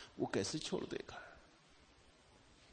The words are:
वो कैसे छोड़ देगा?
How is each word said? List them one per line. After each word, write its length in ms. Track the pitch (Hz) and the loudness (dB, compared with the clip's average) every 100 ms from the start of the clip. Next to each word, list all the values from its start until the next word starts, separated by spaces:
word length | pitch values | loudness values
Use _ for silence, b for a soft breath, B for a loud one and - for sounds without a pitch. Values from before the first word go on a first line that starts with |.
| B B | B B
वो 60 | 127 | 2
कैसे 340 | 110 - 156 | 4 4 2
छोड़ 260 | - - - | 0 0 0
देगा? 360 | - - - - - - - - - - - - - - - - - - | -2 -4 -10 -12 -14 -20 -20 -20 -20 -20 -20 -20 -20 -20 -20 -20 -20 -20